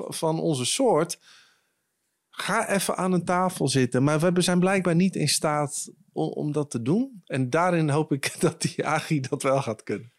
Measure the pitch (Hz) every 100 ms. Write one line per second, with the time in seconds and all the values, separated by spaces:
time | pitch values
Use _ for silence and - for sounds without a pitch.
0 | - - 160 160 165 139 123 - 262 156
1 | 170 - _ - _ _ _ _ _ _
2 | _ _ _ - - 214 214 196 - -
3 | 185 180 175 180 185 - 139 135 123 127
4 | 143 151 180 180 175 180 180 196 185 165
5 | 190 165 151 - 156 151 147 - - -
6 | _ - 156 - 147 151 143 - 117 202
7 | 269 214 - 147 127 160 180 170 156 143
8 | 151 139 - - 165 - - - 143 151
9 | - 151 120 135 139 135 120 107 - 104
10 | 117